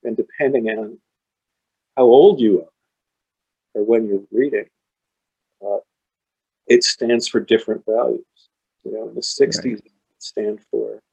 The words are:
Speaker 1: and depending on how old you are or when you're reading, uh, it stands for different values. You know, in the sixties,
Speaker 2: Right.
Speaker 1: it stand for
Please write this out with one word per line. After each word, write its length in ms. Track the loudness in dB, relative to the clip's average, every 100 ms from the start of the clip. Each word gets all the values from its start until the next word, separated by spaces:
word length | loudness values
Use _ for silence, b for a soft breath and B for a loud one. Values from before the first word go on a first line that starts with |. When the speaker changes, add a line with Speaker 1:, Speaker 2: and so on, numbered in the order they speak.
Speaker 1:
and 140 | -8 -6
depending 520 | -8 -4 -2 0 -2
on 300 | -6 -10 -14 _ _ _ _ _ _ _ _ _ 2
how 60 |
old 380 | 6 8 8 6
you 220 | 2 2
are 80 | -2 _ _ _ _ _ _ _ _ _ _ -8
or 40 |
when 220 | 0 0 0
you're 180 | -6 -4
reading, 340 | -2 -2 -2 -8 _ _ _ _ _ _ _ _ _
uh, 140 | -8 -8 -8 _ _ _ _ _ _ _ 2
it 160 | 2
stands 460 | 2 -4 -2 -2 -2
for 100 | -6
different 460 | 0 0 0 -8 -4
values. 380 | -2 -2 -4 -10 _ _ _ _ _
You 80 | -14
know, 140 | -12 -12
in 60 |
the 80 | -12
sixties, 580 | -12 -2 -2 0 -8 -8
Speaker 2:
Right. 60 | _
Speaker 1:
it 60 | _ _ _
stand 420 | -14 -8 -6 -8 _
for 280 | -6 -6 -10 _